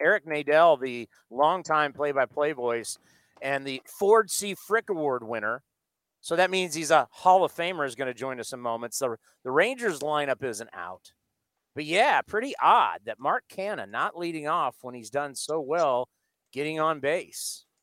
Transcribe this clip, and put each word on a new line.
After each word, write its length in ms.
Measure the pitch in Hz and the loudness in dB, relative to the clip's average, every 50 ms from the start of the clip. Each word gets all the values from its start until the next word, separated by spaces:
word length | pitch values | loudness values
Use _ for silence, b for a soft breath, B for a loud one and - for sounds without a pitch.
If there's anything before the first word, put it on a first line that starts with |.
Eric 240 | 147 165 208 202 - | 2 2 2 2 0
Nadel, 540 | 160 156 147 143 139 147 156 165 170 156 127 | -4 -6 -4 0 4 6 6 8 8 6 4
the 280 | 127 131 120 120 117 - _ _ _ _ | 2 -4 -6 -6 -10 -12 _ _ _ _
longtime 640 | 117 123 143 156 175 190 156 - 156 151 151 143 127 | -2 2 2 2 2 0 -2 0 0 2 2 0 -2
play-by-play 580 | 139 147 147 139 135 131 120 - 147 147 151 | -4 -4 -2 0 0 0 0 0 -2 -2 -2
voice, 460 | 156 127 123 120 117 117 110 - - - _ _ _ _ _ _ _ _ | -2 -2 -2 -2 -2 -2 -4 -8 -12 -14 _ _ _ _ _ _ _ _
and 240 | - 135 139 139 135 | -6 -4 -4 -4 -4
the 160 | 139 131 131 - | -6 -8 -10 -10
Ford 440 | - - - 208 196 220 226 220 180 | -14 -6 -2 4 6 6 6 4 2
C. 240 | - - 202 208 190 | -2 -4 -4 -6 -6
Frick 360 | - - - 202 226 220 - | -8 -6 -4 -2 -2 -2 -4
Award 340 | 202 165 151 143 131 123 117 | -4 -2 -2 -2 -2 -2 -4
winner. 400 | 110 117 113 104 107 117 131 - _ _ _ _ _ _ _ _ _ _ _ | -6 -6 -4 -4 -4 -4 -6 -8 _ _ _ _ _ _ _ _ _ _ _
So 140 | _ - 170 | _ -4 2
that 160 | 170 185 180 | 2 2 2
means 240 | 185 190 185 180 147 | 2 0 -2 -2 -4
he's 160 | 156 165 143 | -6 0 4
a 160 | 165 151 127 - | 4 4 4 2
Hall 340 | _ - - 185 185 190 180 | _ 0 6 6 6 8 6
of 80 | 143 - | 2 0
Famer 340 | - 170 175 190 165 147 135 | -2 -4 -4 -2 -4 -4 -6
is 80 | 117 | -4
gonna 180 | - 139 127 123 | -6 -6 -6 -6
join 260 | 113 123 135 131 123 | -6 -6 -8 -6 -8
us 120 | 113 - | -8 -10
in 80 | - 123 | -10 -8
moments. 400 | 123 120 117 117 120 120 - - | -6 -4 -4 -4 -6 -8 -6 -4
The, 160 | 139 127 117 - _ _ _ _ _ | -4 -4 -4 -6 _ _ _ _ _
the 80 | 127 | 0
Rangers 500 | 127 151 180 233 269 254 240 214 165 135 | 2 2 2 2 0 -2 -4 -4 -4 -2
lineup 420 | 143 151 151 147 143 139 131 107 135 | -4 -2 0 0 0 0 -2 -2 -2
isn't 260 | 131 110 101 117 - - | -6 -6 -8 -10 -12 -12
out. 400 | 95 87 87 90 92 _ - _ _ _ _ _ _ _ _ _ _ _ _ _ | -12 -12 -12 -12 -14 _ -20 _ _ _ _ _ _ _ _ _ _ _ _ _
But, 120 | 147 156 | -10 -6
yeah, 360 | 151 170 190 226 302 - 139 | -2 2 2 4 4 4 2
pretty 320 | - - - 214 240 285 - - | 0 0 -4 -4 -4 -4 -6 2
odd 380 | - 156 208 240 170 104 82 87 101 | 4 6 6 6 4 2 0 -6 -10
that 140 | 113 110 113 | -12 -12 -6
Mark 260 | 127 147 185 247 - _ | -2 -2 -2 -2 -4 _
Canha 400 | - - 190 202 208 151 101 98 | -10 -8 -6 -6 -6 -8 -8 -8
not 280 | 104 120 127 214 - 165 | -4 -4 -4 -4 -4 -6
leading 300 | 175 170 165 160 147 147 | -8 -8 -6 -6 -4 -2
off 280 | 160 175 156 127 - - | -2 -2 -2 -4 -4 -8
when 120 | - 127 123 | -14 -14 -14
he's 160 | 123 113 107 | -14 -16 -6
done 260 | 110 139 147 143 131 | -6 -4 -4 -4 -8
so 240 | - - - 151 160 | -10 -8 -4 -4 -4
well 500 | 147 131 156 175 165 143 127 120 127 - _ _ _ _ _ _ _ _ | -2 -2 0 0 2 2 2 0 -2 -4 _ _ _ _ _ _ _ _
getting 280 | _ 131 147 151 156 160 | _ -6 -6 -4 -2 0
on 200 | 156 160 160 147 | 0 0 0 0
base. 640 | 131 143 156 180 151 - - - - - - - - _ _ _ | 0 0 0 0 -4 -6 -12 -10 -10 -10 -10 -12 -16 _ _ _